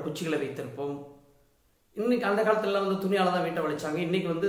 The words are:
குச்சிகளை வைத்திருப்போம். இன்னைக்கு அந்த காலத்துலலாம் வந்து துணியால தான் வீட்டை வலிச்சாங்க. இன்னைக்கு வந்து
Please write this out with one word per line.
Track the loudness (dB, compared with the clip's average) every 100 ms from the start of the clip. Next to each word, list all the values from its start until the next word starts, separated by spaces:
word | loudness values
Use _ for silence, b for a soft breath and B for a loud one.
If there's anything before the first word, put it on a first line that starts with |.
குச்சிகளை | -4 -6 -2 -2
வைத்திருப்போம். | -2 -6 -8 -6 -6 -6 -10 -20 -20 _ _ _ _ _ _ -2
இன்னைக்கு | 0 2 2
அந்த | 2
காலத்துலலாம் | 4 4 2 0 0
வந்து | 0
துணியால | 2 2 4
தான் | 2 0
வீட்டை | 0
வலிச்சாங்க. | -2 -2 -2 -2 0
இன்னைக்கு | 0 0
வந்து | 0